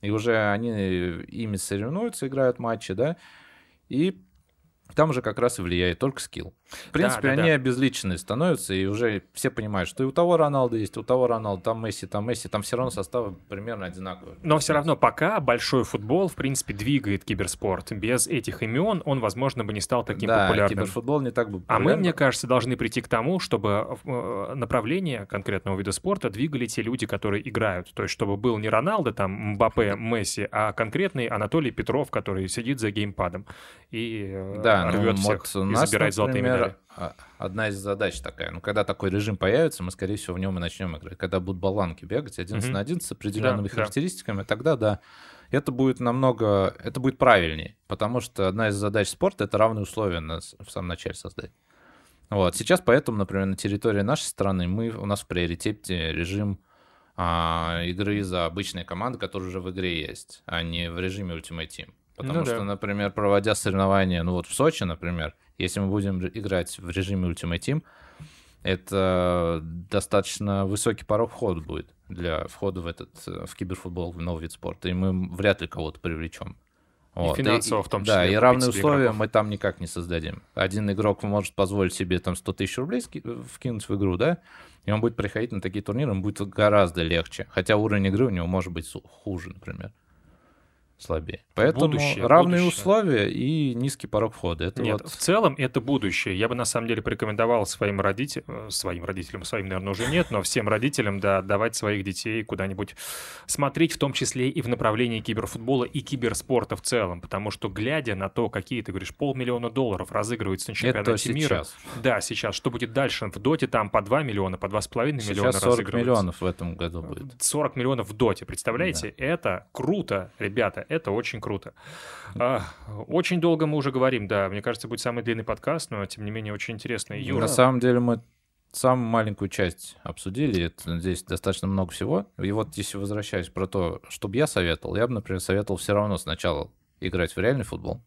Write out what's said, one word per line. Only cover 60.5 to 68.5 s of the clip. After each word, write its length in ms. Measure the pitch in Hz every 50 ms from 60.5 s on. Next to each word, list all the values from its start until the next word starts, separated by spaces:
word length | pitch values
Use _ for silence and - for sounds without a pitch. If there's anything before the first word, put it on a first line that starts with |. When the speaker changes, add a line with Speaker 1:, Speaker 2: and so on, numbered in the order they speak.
| 87 85 85
Speaker 1:
не 260 | 85 82 85 87 85
в 100 | 85 85
режиме 360 | 92 92 95 101 101 90 85
Ultimate 320 | 80 80 - 85 82 80 78
Team. 220 | - - - - - _ _ _ _
Потому 240 | - - 131 143 170
Speaker 2:
Ну 60 | 156
Speaker 1:
что, 120 | 135 117 117
Speaker 2:
да. 40 | 101
Speaker 1:
например, 480 | 101 101 95 - 104 101 101 101 101
проводя 420 | - - 104 101 101 101 98 110 107
соревнования, 720 | - - 107 92 95 98 98 98 98 95 92 90 85 82
ну 80 | 87 90
вот 140 | 90 85 -
в 60 | -
Сочи, 300 | - 131 147 - - -
например, 520 | 90 82 - - 85 87 85 78 76 - _ _ _ _ _
если 200 | - 92 - 101
мы 80 | 98 98
будем 320 | 98 104 98 98 95 92
р-, 120 | 90 90 -
играть 460 | 113 101 104 95 92 85 - - -
в 100 | 98 87
режиме 380 | 85 95 95 92 101 92 92 90
Ultimate 300 | 82 - - 87 85 85
Team, 240 | - - 131 156 - _ - - - - - - 156 - - - - _